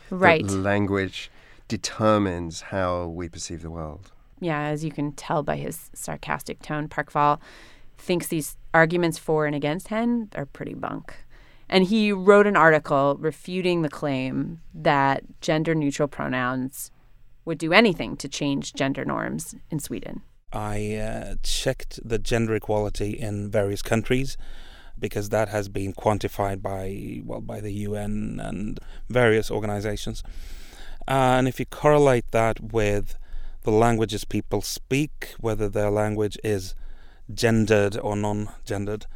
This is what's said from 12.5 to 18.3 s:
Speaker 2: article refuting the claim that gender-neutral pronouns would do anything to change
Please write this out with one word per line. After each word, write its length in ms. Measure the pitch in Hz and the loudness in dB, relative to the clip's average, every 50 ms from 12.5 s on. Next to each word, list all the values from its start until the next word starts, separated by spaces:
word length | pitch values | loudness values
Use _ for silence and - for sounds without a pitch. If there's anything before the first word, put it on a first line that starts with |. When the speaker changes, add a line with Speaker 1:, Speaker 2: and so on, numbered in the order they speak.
| 202 | 6
Speaker 2:
article 600 | 165 156 160 156 151 151 - 151 139 139 143 139 - | 6 8 8 8 6 4 2 2 2 4 2 2 0
refuting 640 | 151 156 147 - - - 180 185 175 180 175 170 160 | -2 -6 -6 -6 -10 -6 -4 -2 0 2 2 2 0
the 60 | 143 | -2
claim 720 | - - - 147 139 131 131 131 131 135 143 160 170 165 - - - | -4 -4 -4 -4 -2 -2 -4 -4 -4 -4 -4 -6 -8 -12 -14 -16 -12
that 480 | 160 156 165 147 143 139 135 135 135 - - - - | -2 2 2 4 4 4 4 2 0 -2 -10 -18 -10
gender-neutral 680 | - - 160 156 160 165 165 160 151 143 139 - 151 139 | -2 0 2 2 2 2 0 2 2 0 0 0 -2 -2
pronouns 840 | - - 143 143 127 127 127 123 131 131 127 135 - - - - - _ - - - - - - - - - | -2 -4 -6 -4 -2 -2 -2 -2 -2 -2 -4 -6 -6 -10 -14 -14 -14 _ -20 -20 -20 -20 -20 -20 -20 -14 -6
would 140 | 170 165 147 | -6 -4 -2
do 140 | 165 156 175 | 0 6 6
anything 440 | 202 240 220 165 165 123 110 - | 8 8 8 6 2 -2 -6 -6
to 120 | - - | -8 -10
change 440 | 139 | -8